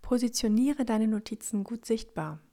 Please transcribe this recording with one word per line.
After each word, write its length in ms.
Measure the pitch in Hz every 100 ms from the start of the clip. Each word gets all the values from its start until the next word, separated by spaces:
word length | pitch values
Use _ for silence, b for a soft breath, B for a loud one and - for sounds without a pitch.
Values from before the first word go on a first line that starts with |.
positioniere 800 | - 247 240 240 226 214 262 285
deine 240 | 240 220 220
Notizen 560 | 214 214 214 - 208
gut 220 | 196 233 -
sichtbar 540 | 226 - - 156 156 _